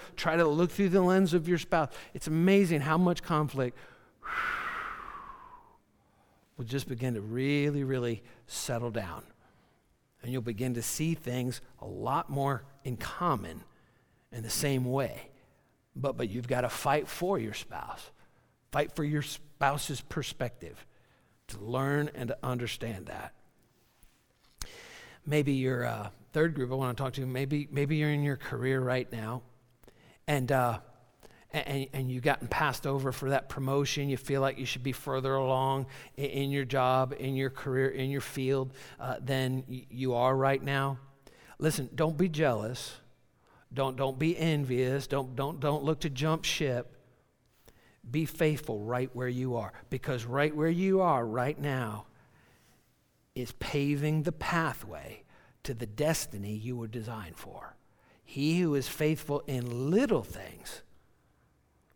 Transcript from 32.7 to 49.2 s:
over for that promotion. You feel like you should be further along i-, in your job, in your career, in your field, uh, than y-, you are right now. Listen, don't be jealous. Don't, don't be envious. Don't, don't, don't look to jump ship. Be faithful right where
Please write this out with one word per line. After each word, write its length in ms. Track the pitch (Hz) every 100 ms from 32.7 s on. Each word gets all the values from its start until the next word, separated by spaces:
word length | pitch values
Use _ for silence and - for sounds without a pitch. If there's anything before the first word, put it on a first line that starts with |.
| - 139
over 260 | 139 135
for 200 | 127 135
that 180 | 139 -
promotion. 600 | - 135 139 139 147 143
You 80 | 127
feel 240 | - 139
like 180 | 135 127
you 60 | 127
should 180 | 131
be 80 | 131
further 420 | 123 143 131 135
along 540 | 135 131 131 131 135 135 - - -
i-, 20 |
in 300 | 143 139 139
your 140 | 139 127
job, 500 | 135 127 131 131 -
in 180 | 131 135
your 140 | 135
career, 400 | 135 139 131 135
in 220 | 139 131
your 100 | 139
field, 520 | - 139 131 135 135 - - -
uh, 160 | 127 117
than 440 | 131 131 127 131 131
y-, 200 | 127 -
you 240 | 123 127
are 220 | 120 127 135
right 260 | 135 135
now. 380 | 139 139 139 127 - - - - - -
Listen, 320 | 151 151 127 120
don't 200 | 160 151
be 140 | 185
jealous. 680 | 151 143 110 107 127 - - - - _ _ _ - -
Don't, 240 | 127 135 127
don't 220 | 135 131
be 180 | 160 175
envious. 680 | 165 147 131 123 127 139 123
Don't, 280 | 139 131 123
don't, 240 | 139 160
don't 240 | 147 151
look 180 | 139 151
to 100 | 156
jump 340 | 131 156 160 -
ship. 500 | - 143 123 - - _ _ _ _ _ _ - _ _ _ 117
Be 160 | 151 151
faithful 540 | - 156 151 - 107
right 300 | 110 123 127
where 140 | 120